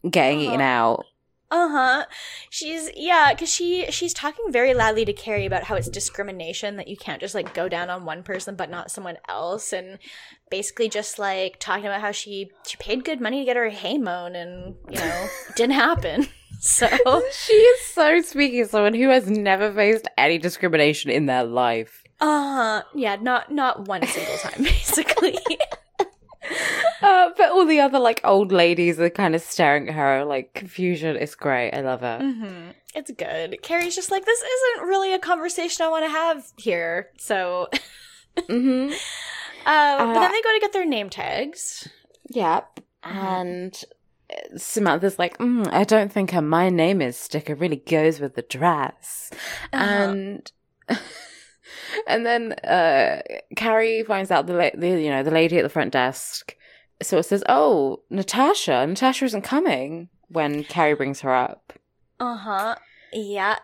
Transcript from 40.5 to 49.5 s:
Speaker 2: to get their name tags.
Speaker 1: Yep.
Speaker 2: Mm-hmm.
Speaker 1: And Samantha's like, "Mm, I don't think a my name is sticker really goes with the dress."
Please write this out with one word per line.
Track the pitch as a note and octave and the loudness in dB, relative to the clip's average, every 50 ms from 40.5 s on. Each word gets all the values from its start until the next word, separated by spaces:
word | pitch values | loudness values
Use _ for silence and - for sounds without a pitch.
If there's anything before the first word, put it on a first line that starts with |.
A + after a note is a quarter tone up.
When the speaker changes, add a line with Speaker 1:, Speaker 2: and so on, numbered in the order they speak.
| A4 | 2
Speaker 2:
to | G#4+ | 2
get | G#4 G4+ | 2 0
their | G4+ G4 F4+ | 0 -2 0
name | D#4+ C4+ A3 G3+ F#3+ | 0 0 -2 -4 -6
tags. | - - - - - - B3+ D4 D#4+ - - - - - - - _ _ _ _ _ _ _ - | -8 -8 -6 -4 -4 -4 -6 -6 -8 -10 -12 -10 -10 -12 -16 -18 _ _ _ _ _ _ _ -8
Speaker 1:
Yep. | - B3 F#3+ D#3+ E3 - - _ _ - _ _ _ _ - | -4 -2 0 2 0 0 -2 _ _ -20 _ _ _ _ -16
Speaker 2:
Mm-hmm. | - - | -12 -10
Speaker 1:
And | G3 F#3+ F#3+ F#3 F#3 F3+ F3+ F3+ F3+ F3+ F#3 - - - _ - _ _ _ _ _ _ _ - G1+ - - - | -8 -6 -4 -4 -4 -4 -6 -8 -8 -10 -12 -12 -16 -18 _ -20 _ _ _ _ _ _ _ -14 -14 -14 -16 -16
Samantha's | F#3 - - - A3+ G#3 F3 D3 E3+ F#3 G3 F#3+ - | -14 -12 -6 -2 0 2 2 2 2 0 -2 0 0
like, | F3+ E3+ - - | -4 -4 -2 -2
"Mm, | A3+ B3 B3 A#3+ G#3 E3+ - | -2 0 0 0 0 0 2
I | E3+ G3+ | 2 4
don't | G#3 A3 A3 G3+ G3+ - | 4 4 4 4 2 0
think | G#3 F#3+ F3+ F#3 | -2 -2 0 0
a | F3 | 0
my | D#3 D3+ D#3+ E3 F3+ F#3 | 0 2 2 2 4 4
name | F3+ E3+ D#3+ F3 G3+ F#3+ | 4 4 2 2 2 0
is | C#3+ B2 A#2+ | 0 -2 -4
sticker | - - - - D3+ D3+ - D3+ | -8 -12 -6 -6 -6 -4 -6 -4
really | C#3 F3 F3+ D#3 | -2 -2 -2 -2
goes | C3 _ - E3 D#3 D#3 D#3+ D#3+ C#3+ | -4 _ 0 2 4 4 4 2 2
with | C#3+ C3 _ | -6 -6 _
the | B2 - | -8 -8
dress." | _ - C3 D#3 F3 E3 D3 C3+ - - _ - - - - - - - - - - | _ -6 0 2 2 2 2 -2 -6 -8 _ -16 -14 -14 -14 -14 -16 -16 -14 -12 -12